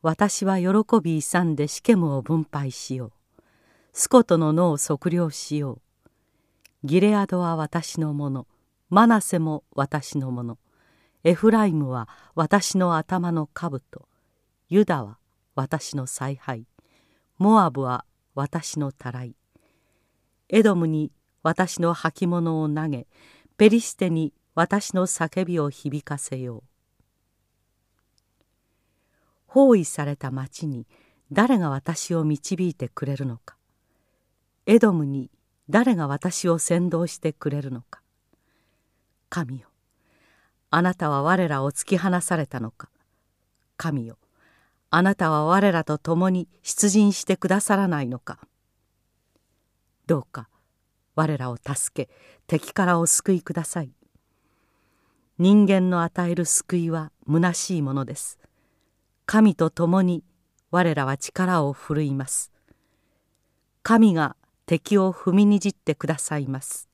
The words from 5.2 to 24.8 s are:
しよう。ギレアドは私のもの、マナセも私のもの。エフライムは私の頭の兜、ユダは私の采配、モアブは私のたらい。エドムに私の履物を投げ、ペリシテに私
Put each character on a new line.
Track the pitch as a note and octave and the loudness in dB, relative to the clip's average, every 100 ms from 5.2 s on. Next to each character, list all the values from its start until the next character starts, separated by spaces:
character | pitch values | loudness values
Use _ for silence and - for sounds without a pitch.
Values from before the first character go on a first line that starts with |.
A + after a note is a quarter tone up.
| E3 | -2
し | - - D3 | -6 -8 -6
よ | C#3 | -6
う。 | A#2 _ _ _ _ _ _ _ _ _ _ | -10 _ _ _ _ _ _ _ _ _ _
ギ | C#3 E3+ | -2 2
レ | G#3 G#3 | 4 2
ア | G3 | 0
ド | F3+ | -2
は | F3 E3 | -2 -2
私 | D3+ E3+ - - | -4 -6 -6 -4
の | D#3 | -4
も | D3 C#3+ | -4 -4
の、 | C3+ - _ _ _ _ | -6 -10 _ _ _ _
マ | F3+ A3+ | 2 2
ナ | A3 | 2
セ | - F3 | -2 -4
も | D#3+ D3+ _ - | -4 -6 _ -8
私 | C3+ D3+ - D3 | -6 -6 -8 -8
の | C3 | -6
も | B2 | -8
の。 | A#2+ A#2 _ _ _ _ _ _ | -10 -12 _ _ _ _ _ _
エ | E3 F3 | 0 2
フ | A3 | 4
ラ | A3+ G#3 | 4 2
イ | |
ム | D#3 C#3 | 0 -2
は | B2+ A2+ - _ | -6 -10 -16 _
私 | - D#3 G3+ - F#3+ | -4 0 0 0 0
の | F3+ E3 | 0 0
頭 | - F#3 F3 | -2 -4 -2
の | E3 D3+ | -4 -6
兜、 | - F3 C3 _ - _ _ _ _ _ _ _ | -8 -8 -8 _ -20 _ _ _ _ _ _ _
ユ | F#3 | 2
ダ | G#3 D3+ G#2 | 2 0 -6
は | G#2+ _ _ _ - | -16 _ _ _ -6
私 | C3 D#3 - C#3+ | -4 -6 -6 -8
の | B2+ | -8
采 | - C3 C3+ | -8 -8 -8
配、 | - A#2+ A2+ _ _ _ _ _ _ _ | -8 -10 -12 _ _ _ _ _ _ _
モ | G3 A3 | 6 6
ア | F3 | 4
ブ | C3 | 0
は | C3 B2 - _ _ - | -4 -6 -8 _ _ -6
私 | C#3 E3 - D#3 | -4 -6 -8 -6
の | C#3 | -6
た | - B2 | -8 -12
ら | B2 | -10
い。 | B2 - _ _ _ _ _ _ _ _ _ _ _ | -14 -16 _ _ _ _ _ _ _ _ _ _ _
エ | G#3+ | 4
ド | G#3+ F3+ | 4 2
ム | D#3+ | 0
に | D#3 D3+ _ _ _ | -2 -4 _ _ _
私 | D#3+ E3 F3+ - | -4 0 -2 0
の | E3+ E3+ | -2 0
履 | D#3+ - F3+ | -4 -2 -2
物 | F3 E3 D#3+ | 0 0 -2
を | D#3 | -2
投 | D3+ D#3 | -4 -4
げ、 | C3 - _ _ _ _ - | -6 -10 _ _ _ _ 4
ペ | G#3+ | 6
リ | A3+ | 6
シ | - - | 0 -4
テ | F#3 | -2
に | E3 D#3 _ _ - | 0 -2 _ _ -2
私 | E3+ G3+ | 0 0